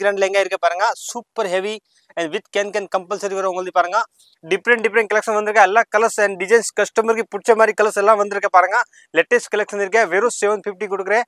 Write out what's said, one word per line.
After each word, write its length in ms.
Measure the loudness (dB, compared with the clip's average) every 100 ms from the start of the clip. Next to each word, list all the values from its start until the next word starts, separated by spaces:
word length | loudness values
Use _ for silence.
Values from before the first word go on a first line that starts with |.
grand 200 | -2 0
லெஹங்கா 200 | 0 0
இருக்கு 200 | -2 0 -2
பாருங்க, 200 | 0 -2 -2 -10
Super 400 | -14 -12 -6 -4 -2
heavy 200 | -4 -10 _ _ _ -8
and 80 | -6
with 120 | -8 -6
can 140 | -4 -4
can 120 | -4 -4
compulsory 400 | -6 -6 -8 -6 -4
வரும் 120 | -4
உங்களுக்கு 260 | -4 -4 -2
பாருங்க. 200 | 0 0 -4 _ _ _ -6
Different 300 | -2 0 0
different 260 | 2 0 0
collection 260 | 0 0 -2
வந்திருக்கு. 240 | 2 4 6
எல்லா 140 | 4 2
colors 220 | 2 0 2
and 100 | -2 0
designs 300 | 2 2 2 -2
கஸ்டமருக்கு 460 | -2 0 0 0 -2
பிடிச்ச 220 | -4 2 4
மாதிரி 120 | 4 2
colors 180 | -2 2
எல்லாம் 160 | 2 2
வந்திருக்கு 300 | 0 -2 2 4
பாருங்க. 220 | 4 0 -4 _ _ -2
Latest 340 | 2 0 0
collection 300 | -4 -2 -4
இருக்கு. 180 | 0 0 2
வெறும் 220 | 0 0 0
செவன் 240 | -2 -2
ஃபிஃப்டி 220 | -6 -10 -8
கொடுக்குறேன். 320 | -6 -2 -2